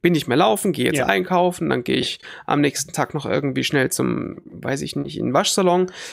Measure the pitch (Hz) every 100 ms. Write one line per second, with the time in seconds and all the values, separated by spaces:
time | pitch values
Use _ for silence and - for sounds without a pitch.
0 | 170 170 - 127 196 208 202 147 123 143
1 | - 196 180 185 180 180 156 127 123 131
2 | - - - - - 143 143 - 143 -
3 | 143 151 127 - 143 131 127 143 123 -
4 | 131 117 - - - - - 139 151 -
5 | 139 151 123 135 196 - 185 180 180 -
6 | -